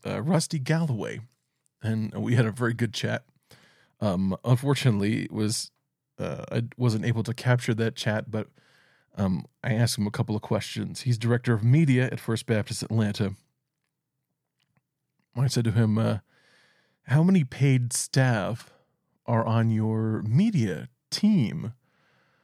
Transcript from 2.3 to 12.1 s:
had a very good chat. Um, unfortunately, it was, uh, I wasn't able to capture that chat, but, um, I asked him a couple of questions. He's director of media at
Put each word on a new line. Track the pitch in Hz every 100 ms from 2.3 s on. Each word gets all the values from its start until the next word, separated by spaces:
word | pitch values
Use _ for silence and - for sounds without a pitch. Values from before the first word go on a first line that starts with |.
| 117
had | 110
a |
very | 120 120
good | 117 120
chat. | - 113 117 - _ _ - _ _ _ _
Um, | 104 92 95 92
unfortunately, | 120 123 139 135 135 104 101 120 -
it |
was, | 107 107 113 - _ _ _ _ -
uh, | 92 - -
I | - 117 -
wasn't | 123 110 110
able | 113
to | 110
capture | 113 - 123 - 110
that | 113 -
chat, | - 107 117
but, | 107 - _ _ _ _ _ _ -
um, | 98 87 - _
I | -
asked | 110 117 -
him | 104
a |
couple | - 113 104
of |
questions. | - 107 - - 110 -
He's | 127 117
director | 117 120 120
of | 113
media | 117 143 160 127
at | 127